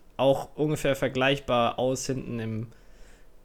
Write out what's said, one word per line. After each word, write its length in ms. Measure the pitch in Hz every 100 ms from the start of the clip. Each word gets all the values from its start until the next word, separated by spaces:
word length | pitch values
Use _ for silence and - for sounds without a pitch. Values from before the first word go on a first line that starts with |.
| - -
auch 400 | 135 135 - -
ungefähr 400 | 151 147 143 131
vergleichbar 840 | 131 131 131 139 - 120 120 -
aus 260 | 127 131 -
hinten 340 | 131 120 117
im, 280 | 110 110 113 - - - - - - -